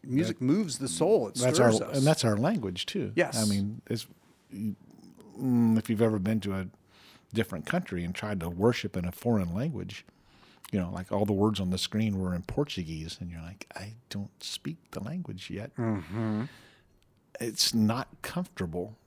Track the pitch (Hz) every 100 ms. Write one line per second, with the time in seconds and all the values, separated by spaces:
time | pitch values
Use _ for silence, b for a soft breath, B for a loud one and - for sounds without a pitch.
0 | - 127 175 - 127 175 196 120 135 123
1 | 160 214 110 113 123 120 123 110 - 139
2 | 135 160 120 104 139 214 101 90 - 202
3 | 113 113 175 120 107 101 101 117 - 117
4 | - - _ _ _ - 107 98 - -
5 | - - - - 131 123 117 110 - 107
6 | 113 107 95 110 101 95 92 _ _ b
7 | b b b 107 110 87 76 175 180 90
8 | 85 90 107 101 85 87 107 120 101 95
9 | 87 - 117 113 90 87 143 120 92 98
10 | - b b b b b - 104 87 92
11 | 92 98 104 98 107 101 95 92 - 107
12 | 110 95 92 87 90 - 147 - 80 80
13 | 80 - 90 85 82 101 - - 101 110
14 | _ 104 101 _ - - 143 165 _ -
15 | 101 170 175 95 - - 113 - 113 104
16 | 78 101 110 107 127 B B B B _
17 | _ _ _ - 117 107 - 117 107 117
18 | - - - - 180 - 87 87 95 110